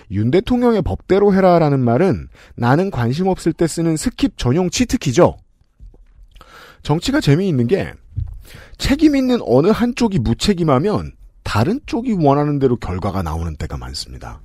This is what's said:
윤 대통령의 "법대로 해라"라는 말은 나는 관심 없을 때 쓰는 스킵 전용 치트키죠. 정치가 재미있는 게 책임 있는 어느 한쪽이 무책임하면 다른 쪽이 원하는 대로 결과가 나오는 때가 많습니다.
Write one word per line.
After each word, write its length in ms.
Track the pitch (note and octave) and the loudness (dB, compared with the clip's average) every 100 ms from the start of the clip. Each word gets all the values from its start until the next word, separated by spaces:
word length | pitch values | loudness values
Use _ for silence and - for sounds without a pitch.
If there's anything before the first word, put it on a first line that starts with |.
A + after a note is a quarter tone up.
| - | -8
윤 200 | F#2+ A2+ | -4 0
대통령의 500 | E3 - B3 A#3+ A3 | 0 0 0 2 0
"법대로 520 | D3+ - - F#3+ G3+ | -2 -6 0 2 4
해라"라는 480 | G3 F#3+ E3+ D3+ C#3 | 4 4 4 4 2
말은 480 | A#2+ A#2+ F#3 G2+ C2+ - - - | 2 2 2 0 -6 -18 -20 -4
나는 340 | A#2+ C#3+ G3 | 0 2 0
관심 380 | C3+ A#2 C#3+ F#3 | -2 -4 -2 -2
없을 240 | F#3 F3 | -2 -2
때 160 | D#3+ E3+ | -2 -2
쓰는 280 | - E3 D#3 | -2 -2 -2
스킵 360 | - - F3+ - | -4 -2 -4 -2
전용 320 | B2 C#3+ F3+ | 0 0 0
치트키죠. 680 | - B3 B3+ D3+ B2 C#3+ - _ _ _ _ - - - - - - - - - - | -2 -2 -2 0 4 4 2 _ _ _ _ -20 -20 -20 -20 -20 -20 -20 -20 -20 -12
정치가 360 | - D3 - C4+ | -4 -2 0 0
재미있는 480 | D3+ C#3+ G3 C3+ A#2+ | 2 2 2 0 0
게 260 | - E2+ - - - - - - - - - | -2 -2 -12 -14 -10 -10 -12 -18 -20 -20 -8
책임 380 | - C#4 D#4 C#4 | -2 2 2 2
있는 240 | B3+ A#3+ - | 2 0 2
어느 220 | B2 E3+ | 4 4
한쪽이 500 | F#3 A#3+ - A#3 F#3+ | 2 0 0 0 0
무책임하면 920 | A2 A#2 - F3+ E3 C3 F#3+ D#3+ D2+ - - _ | -2 0 0 0 2 2 2 -2 -6 -14 -20 _
다른 360 | - - - C4 - | -4 -2 0 -2 -6
쪽이 280 | C4+ B3+ | -6 -2
원하는 460 | G3 C#3+ C#3 D3 D3 | 0 2 2 0 0
대로 160 | C3 A#2+ | 0 0
결과가 460 | - F#2 G2+ F#2 | -4 -6 -6 -4
나오는 340 | D#2 E2 E2+ D2+ | -6 -6 -6 -8
때가 220 | D#2 C#2+ | -10 -10
많습니다. 640 | B1 C#2+ - B1 A#1 - | -12 -12 -14 -16 -16 -18